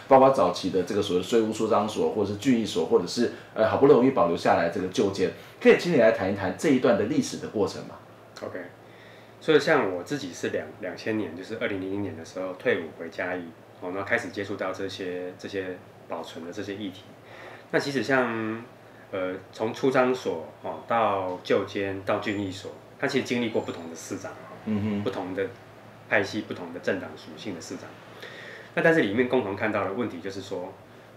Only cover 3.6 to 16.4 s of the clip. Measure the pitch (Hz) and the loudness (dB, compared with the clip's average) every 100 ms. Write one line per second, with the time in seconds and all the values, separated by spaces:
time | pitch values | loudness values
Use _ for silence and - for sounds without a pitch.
3.6 | 104 101 139 127 131 - 87 87 - 95 | 2 6 8 8 6 4 2 2 4 4
4.6 | 85 - 92 - 104 - 90 - - - | 2 0 -2 2 2 2 -2 -2 -12 2
5.6 | 247 - 175 156 113 - 95 101 95 95 | 6 6 6 6 6 6 2 -2 -2 0
6.6 | - 127 127 104 104 139 - 82 85 107 | 2 4 6 4 2 0 -2 -4 -4 0
7.6 | 92 - - - - - - - - 92 | 0 -2 -12 -16 -20 -20 -20 -12 -10 -10
8.6 | 87 - - - - - - - - 151 | -12 -16 -20 -20 -20 -20 -20 -6 4 6
9.6 | 170 151 107 90 87 143 - - 113 95 | 6 4 4 -2 -4 -6 -6 -6 -4 -4
10.6 | 80 - 90 85 - 110 92 85 92 110 | -6 -10 -10 -8 -4 -2 -4 -8 -10 -6
11.6 | 117 98 95 98 98 80 80 92 92 90 | -4 -4 -4 -4 -6 -8 -10 -8 -8 -4
12.6 | 127 101 82 - 82 - 90 90 85 - | 0 0 -2 -10 -10 -6 -4 -6 -8 -14
13.6 | - - 92 92 98 117 98 104 98 98 | -20 -12 -8 -6 -2 -2 -2 -6 -6 -6
14.6 | 95 95 98 - 92 90 90 90 - 98 | -6 -6 -8 -8 -8 -6 -8 -10 -8 -6
15.6 | 92 90 - - - 82 82 85 | -6 -10 -14 -20 -12 -10 -10 -12